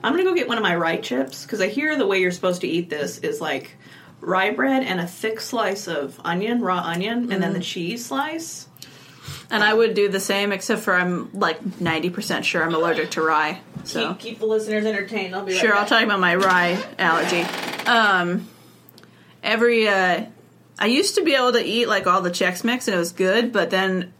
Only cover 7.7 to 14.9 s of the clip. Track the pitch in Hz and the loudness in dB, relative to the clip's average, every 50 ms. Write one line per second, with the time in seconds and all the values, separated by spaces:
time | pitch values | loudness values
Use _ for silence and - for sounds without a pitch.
7.7 | - 185 170 175 233 240 - - 277 269 285 311 320 330 330 - - - - - | -6 -6 -6 -6 -6 -8 -8 -6 -4 -4 -4 -4 -6 -8 -10 -10 -14 -16 -18 -20
8.7 | _ - - - - - - - - - - - - - - - - 214 208 214 | _ -20 -20 -20 -20 -20 -20 -20 -20 -20 -16 -16 -16 -16 -10 -4 0 2 4 4
9.7 | 214 226 226 220 - 202 202 202 185 196 190 - 196 196 202 208 196 190 - - | 6 6 4 4 4 2 2 2 2 -2 -2 0 0 0 0 0 -2 -4 -2 -2
10.7 | 220 208 - 208 185 180 180 180 180 165 - - - 196 202 165 160 - - 190 | -2 0 2 2 2 2 2 2 -2 -2 -4 -8 -2 -2 0 0 0 -2 -6 -10
11.7 | - - 180 165 160 160 156 180 175 208 - - 180 - - - - 175 160 165 | -6 -2 -2 0 0 0 -2 -2 -4 -4 -4 -4 -4 -2 -2 0 0 0 0 2
12.7 | 170 160 165 170 160 160 156 151 - 160 160 160 160 151 156 151 160 - - - | 2 2 2 2 0 0 -2 -4 -2 -2 0 2 2 2 2 0 -2 -8 -12 -14
13.7 | - - - - - 156 156 160 180 - - 226 233 - 214 220 220 220 214 214 | -16 -12 -12 -6 -4 -4 -4 -4 -4 -8 -10 -14 -8 -4 -2 0 0 0 0 -2
14.7 | 214 214 208 220 | -2 0 0 0